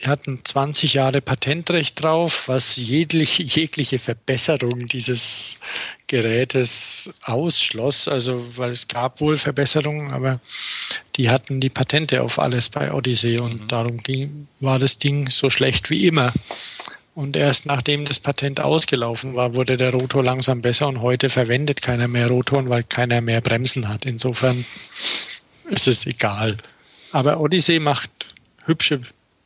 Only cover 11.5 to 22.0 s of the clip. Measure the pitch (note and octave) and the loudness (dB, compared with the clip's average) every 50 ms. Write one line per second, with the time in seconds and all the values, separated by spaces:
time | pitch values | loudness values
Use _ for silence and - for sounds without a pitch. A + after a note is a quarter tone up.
11.5 | C3+ C3 C3 C3 - - C3 - - D3+ D#3+ C#3+ C3+ B2+ B2 A#2 - - D3+ C3 | -2 -2 -2 -2 0 -2 -2 0 0 0 2 2 0 0 0 0 0 0 0 2
12.5 | B2 A#2+ A#2 - - D3 C#3+ C#3 D3+ C#3+ A#2+ B2+ A#2+ - A#2 A#2 A#2 A#2+ A#2+ A#2 | 2 0 0 -2 -2 -4 -4 -2 -2 -2 0 0 0 2 2 2 0 0 0 -4
13.5 | A#2 A2 G#2 A2+ B2 A#2 A#2 A#2+ A#2+ A#2 - C3 C3+ C3 C3+ D3 D3 D3 C#3+ - | -6 -6 -6 -4 -2 0 0 -2 -4 -6 -6 -4 -4 -4 -4 -6 -8 -12 -16 -18
14.5 | _ - C3+ C3+ C3 B2+ C3+ C3+ - - - C#3+ C#3+ D3 C#3 B2+ - - - C3 | _ -4 0 2 2 4 2 2 0 0 0 0 0 0 0 2 2 2 4 2
15.5 | - - C#3 C3 - - - - D#3 - F#3+ F3 D#3+ D3 B2 B2 B2 - - - | 2 4 2 2 2 0 -2 0 0 4 4 4 4 4 2 2 0 -2 -4 -6
16.5 | - - - - - - - - - - _ _ - E3 C#3 C#3+ C#3+ D3+ C#3+ C#3+ | -12 -10 -10 -12 -12 -12 -12 -14 -14 -16 _ _ -8 -8 -6 -2 0 2 2 4
17.5 | C3 - - - C#3+ B2+ - C#3+ D3 D3 D3 C#3+ - - - C#3+ C#3 - C#3 C#3 | 2 2 0 0 -2 -2 0 0 -2 -2 -2 -2 -4 -2 -2 -4 -4 -2 -4 -4
18.5 | C3+ - D3 C#3 D3+ D#3+ - - C#3 B2 A#2 A#2 A#2 - - C3 B2+ B2 B2 B2 | -2 0 0 2 2 2 2 2 0 0 0 -2 -4 -4 -6 -4 -2 0 0 0
19.5 | A#2 B2+ B2+ B2+ C3 B2 B2+ B2+ B2 B2+ B2+ B2+ - C#3 B2+ B2 B2+ C3 B2+ - | 2 0 2 2 2 2 2 2 2 0 0 2 2 2 2 2 2 2 2 0
20.5 | B2+ A#2+ A2+ A#2+ A#2 - D3+ C#3 C3 A#2 A#2 B2 B2+ B2 C3+ C3 - C3+ A#2+ A2+ | 0 2 2 0 2 2 0 0 -2 0 0 0 2 2 0 0 2 2 2 2
21.5 | A#2+ C3 D3+ D3 C#3 - - B2+ B2 A#2 | 2 0 2 0 -2 -2 -2 -2 0 0